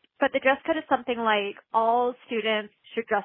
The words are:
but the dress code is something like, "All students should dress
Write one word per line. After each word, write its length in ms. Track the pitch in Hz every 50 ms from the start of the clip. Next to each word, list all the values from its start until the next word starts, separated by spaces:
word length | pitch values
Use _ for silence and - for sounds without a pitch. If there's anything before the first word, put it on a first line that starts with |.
| _ _ _ -
but 120 | 277 262 -
the 80 | 277
dress 200 | - 262 269 262 -
code 100 | - 330
is 80 | 320 302 -
something 300 | 277 240 240 269 240 233
like, 380 | 233 220 214 208 202 202 - - - _ -
"All 420 | 226 226 226 233 247 247 247 247 - -
students 480 | - 233 226 208 220 220 214 208 208 _ _ _ - -
should 120 | 226 226
dress 180 | - 220 202